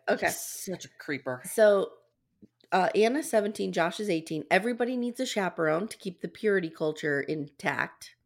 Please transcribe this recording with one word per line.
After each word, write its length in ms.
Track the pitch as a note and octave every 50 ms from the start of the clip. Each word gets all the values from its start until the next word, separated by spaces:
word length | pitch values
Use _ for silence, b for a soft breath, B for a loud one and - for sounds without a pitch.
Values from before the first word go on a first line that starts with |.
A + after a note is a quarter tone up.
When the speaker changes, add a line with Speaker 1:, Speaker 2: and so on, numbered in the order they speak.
| _ -
Speaker 1:
Okay. 180 | - A#3+ G3
Speaker 2:
He's 100 | E3+ F3 -
such 460 | - - - - - G3 F3+ - -
a 40 | - _ -
creeper. 460 | - - D3 C3 - C3 B2+ B2+ -
Speaker 1:
So, 480 | - - - G#3+ G#3 G3+ G3 F#3 - - - _ _ _ _ _ _ _ _ - - _ _ _ _ -
uh, 180 | F#3 F3+ - -
Anna's 360 | F#3+ G#3+ A3+ B3+ D4+ D#4+ -
seventeen, 420 | - A3 G3+ G#3 G#3+ - G3 F#3+ F3+
Josh 280 | F3+ D#3+ F3 - -
is 100 | G#3+ G#3
eighteen. 340 | F3 D#3+ D#3 - D#3+ D#3 D3 -
Everybody 460 | E3 G3 G3 A#3+ B3 A#3 B3 A#3+ B3+
needs 240 | B3 A#3+ A#3+ A#3+ -
a 60 | B3+
chaperone 640 | - - G#3 F#3+ F3 - - E3 D#3 D#3 E3 G#3 A#3
to 80 | - -
keep 220 | - F#3+ F3 -
the 80 | - E3+
purity 420 | - - - G#3+ G3+ F#3+ F3 D#3+
culture 500 | D#3+ - D#3+ D#3 D3+ - - D3+ C#3+ C#3 -
intact. 920 | - D#3 D#3 C#3+ C#3+ - - - E3 C#3 B2 C3 C#3+ - - - - - _ _